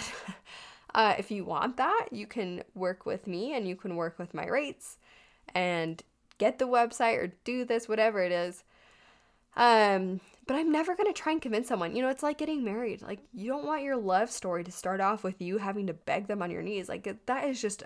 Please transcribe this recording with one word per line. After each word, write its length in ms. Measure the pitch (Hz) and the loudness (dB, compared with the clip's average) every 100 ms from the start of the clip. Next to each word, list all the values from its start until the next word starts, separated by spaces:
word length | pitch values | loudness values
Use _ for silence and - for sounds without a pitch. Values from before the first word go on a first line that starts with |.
| - - - - - | -4 -10 -12 -14 -18
<laughs> 480 | - - - - - | -20 -20 -20 -2 4
uh, 200 | 214 - | 4 4
if 140 | 190 | -2
you 120 | 202 | -6
want 340 | 175 156 220 247 | -4 0 0 0
that, 300 | 302 440 - | 2 2 0
you 160 | 208 208 | -6 -8
can 360 | 240 185 180 - | -6 -4 -6 -10
work 320 | 185 185 190 - | -4 -4 -2 -4
with 220 | 185 202 | -4 -4
me 260 | 175 247 | -4 -4
and 140 | 277 190 | -2 -4
you 80 | 185 | -6
can 200 | 196 170 | -6 -4
work 240 | 165 - | -4 -6
with 140 | 175 | -8
my 140 | 156 - | -6 0
rates 500 | 269 285 - - - _ - - _ - | 0 0 -4 -14 -16 _ -20 -20 _ -4
and 480 | 180 180 170 160 165 - _ _ - | 0 2 2 0 -4 -12 _ _ 0
get 200 | 214 - | 0 2
the 100 | 254 | 4
website 500 | 247 233 - 233 - | 4 4 2 2 2
or 160 | 180 - | -2 -6
do 220 | - 254 240 | -6 -4 0
this, 220 | 233 240 | 0 0
whatever 320 | 214 220 208 | 2 4 4
it 100 | 180 | 2
is. 320 | 175 180 180 - _ - - - _ _ _ _ - | 2 -2 -6 -18 _ -20 -20 -20 _ _ _ _ 4
Um, 680 | 240 220 208 196 185 185 - - - | 8 8 8 4 2 -4 -8 -10 -2
but 80 | 277 | 2
I'm 160 | 320 | 4
never 240 | 302 330 349 | 2 2 2
gonna 180 | 415 | 0
try 200 | - 311 | 2 0
and 80 | 320 | 0
convince 260 | 240 214 247 | 0 0 0
someone. 280 | 208 170 240 | 0 0 0
You 60 | |
know, 80 | 262 | 0
it's 140 | 262 | 0
like 140 | 294 294 | -2 0
getting 260 | 302 302 | -2 -2
married. 380 | 220 214 233 - | -2 -2 -4 -6
Like, 180 | - 196 - | -8 -12 -12
you 140 | - 220 | -8 -4
don't 180 | 285 285 | -4 -2
want 180 | 302 | -2
your 120 | 277 254 | -2 0
love 360 | 196 185 233 | 4 4 2
story 320 | - 190 175 | -2 -4 -4
to 80 | 175 | -4
start 300 | - 180 190 | -6 -4 0
off 220 | 190 214 | 0 0
with 160 | 185 185 | -4 -6
you 160 | 180 208 | -4 -2
having 300 | 202 208 190 | -2 -2 -4
to 60 | |
beg 340 | - - 160 202 | -4 -2 -2 -2
them 140 | 208 | -4
on 80 | 175 | -4
your 140 | 170 | -4
knees. 260 | 175 202 175 | -4 -6 -6
Like, 160 | 185 196 | -8 -8
it, 220 | 208 - | -6 -4
that 180 | 254 285 | -2 -2
is 160 | 254 | -2
just 220 | 208 - | -4 -6